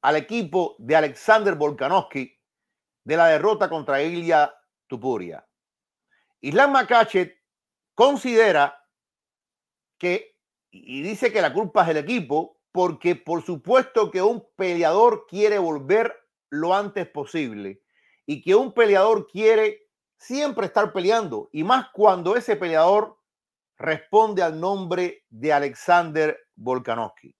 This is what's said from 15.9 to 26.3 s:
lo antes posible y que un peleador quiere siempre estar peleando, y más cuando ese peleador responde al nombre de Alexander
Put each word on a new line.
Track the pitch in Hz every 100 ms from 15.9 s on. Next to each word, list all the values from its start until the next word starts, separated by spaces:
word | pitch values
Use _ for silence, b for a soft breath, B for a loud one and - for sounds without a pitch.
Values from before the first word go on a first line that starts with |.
| 208 233 - _ _ _
lo | 143 165
antes | 190 202 202 170
posible | 151 127 165 135 104 98 98 _ _ _ _ -
y | 147
que | - 202
un | 262
peleador | 233 220 196 208 220 -
quiere | 180 220 220 214 214 _ _ _ _
siempre | - 262 294 226 190
estar | - 208
peleando, | 190 185 226 196 110 -
y | 147
más | 175 262 -
cuando | - 208 185 170 233
ese | 233 208
peleador | 175 156 165 208 220 _ _ _ _ _ _ _
responde | 160 156 _ 208 220 190
al | 170 156
nombre | 180 196 180 180 180 - _
de | 110 143
Alexander | 143 143 139 - 175 165 156 151